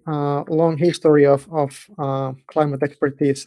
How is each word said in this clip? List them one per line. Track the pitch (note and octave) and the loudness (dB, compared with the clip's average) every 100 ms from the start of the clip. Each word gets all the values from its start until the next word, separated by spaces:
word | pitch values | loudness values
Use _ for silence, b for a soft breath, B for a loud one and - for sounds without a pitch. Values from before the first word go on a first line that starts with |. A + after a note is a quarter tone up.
| - | -6
uh, | D3+ C#3+ C#3+ - | -4 -2 -4 -2
long | D#3+ E3 D#3 | 0 0 2
history | F3 - D#3+ D3+ C#3+ | 0 0 2 4 4
of, | C#3 - | 4 0
of, | E3 C#3 - - G#3 | -4 -4 -6 -20 -10
uh, | C#3 C3+ C3+ C3 - | -6 -4 -6 -10 -8
climate | D#3 D3+ C3+ | -2 -2 0
expertise | C#3+ - C#3+ C3+ C#3+ C3+ | -6 -4 -6 -2 -2 -2